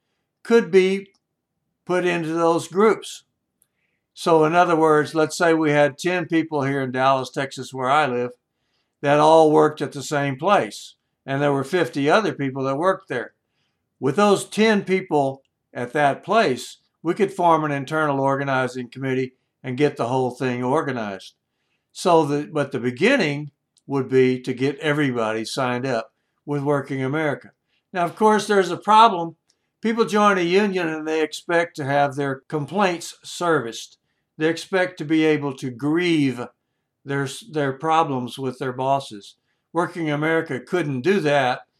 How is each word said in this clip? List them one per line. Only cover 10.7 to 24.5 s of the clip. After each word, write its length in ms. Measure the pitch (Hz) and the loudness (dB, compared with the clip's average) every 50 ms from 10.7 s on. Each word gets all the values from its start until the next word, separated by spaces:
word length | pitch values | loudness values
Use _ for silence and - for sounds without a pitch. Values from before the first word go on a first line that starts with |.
| - - - - - _ _ _ _ _ _ | -6 -14 -18 -20 -20 _ _ _ _ _ _
And 160 | 131 135 139 | -6 -2 0
there 120 | 147 143 139 | 0 2 0
were 100 | 139 131 | 0 -2
fifty 460 | - 185 175 - - - 143 139 151 | -2 -2 -2 -2 -2 -2 -2 0 2
other 240 | 180 220 208 160 - | 2 2 2 0 -4
people 300 | 151 139 135 131 135 131 | -4 -6 -6 -6 -4 -4
that 140 | 135 135 | -4 -2
worked 300 | 143 175 190 190 190 - | 0 0 0 -2 -2 -4
there. 260 | - 135 117 104 - _ _ _ _ _ _ _ _ _ _ _ _ _ - | -6 -6 -6 -6 -8 _ _ _ _ _ _ _ _ _ _ _ _ _ -6
With 160 | 123 139 139 | -4 -2 0
those 300 | 202 208 208 190 - - | 2 4 4 2 2 0
ten 380 | - - 202 220 226 214 196 - | -4 0 2 2 4 2 2 0
people 600 | 185 190 190 185 - 151 147 139 135 - - _ _ _ _ _ _ - | 0 -2 -2 -2 0 0 0 0 0 -4 -8 _ _ _ _ _ _ -10
at 200 | 131 123 123 - | -10 -8 -4 0
that 300 | 151 147 139 131 - - | 0 2 0 0 -2 -4
place, 540 | 170 208 226 202 143 123 110 - - - _ _ _ _ _ - | 0 0 2 2 2 -2 -4 -8 -14 -20 _ _ _ _ _ -6
we 100 | 160 185 | -4 -2
could 200 | 233 196 - - | 0 -2 -2 0
form 300 | - 175 170 160 160 156 | 0 2 4 4 2 2
an 80 | 147 | -2
internal 480 | 143 139 131 135 156 156 156 147 139 135 | -4 -6 -6 -4 -2 -2 0 0 0 0
organizing 720 | 135 139 139 139 139 139 131 131 127 120 123 127 123 117 | 0 0 0 -2 -2 -2 -2 -2 -2 -4 -6 -10 -12 -12
committee 460 | - 131 135 135 127 131 131 127 - _ _ _ _ _ | -10 -8 -4 -2 -2 -2 -4 -4 -8 _ _ _ _ _
and 160 | - 131 127 | -12 -8 -2
get 180 | 127 143 143 143 | 0 0 0 0
the 120 | - 120 | -2 -4
whole 240 | 117 131 131 131 123 | -2 -2 -2 -2 -2
thing 320 | 123 - 135 127 123 123 127 | -4 -4 -4 -4 -2 -2 -2
organized. 720 | 123 143 160 147 139 127 120 107 101 95 92 - - - _ _ _ _ _ _ _ _ _ _ _ | 0 0 0 -2 -4 -6 -6 -6 -8 -10 -12 -14 -20 -20 _ _ _ _ _ _ _ _ _ _ _
So 340 | _ - - 185 170 160 151 | _ -4 2 4 4 4 4
the, 240 | 143 147 147 147 - | 2 -2 -4 -4 -4
but 200 | 156 147 143 - | -4 -4 -4 -4
the 80 | - 117 | -4 -4
beginning 720 | 117 127 120 123 180 247 285 254 170 147 143 147 151 143 - _ _ _ _ _ _ | -4 -4 -2 0 2 2 2 2 0 -2 -4 -6 -8 -12 -16 _ _ _ _ _ _
would 240 | 143 139 139 127 113 | -6 -4 -4 -2 2
be 300 | 131 131 127 127 127 127 | 4 4 4 4 2 0
to 120 | - 139 | -4 -6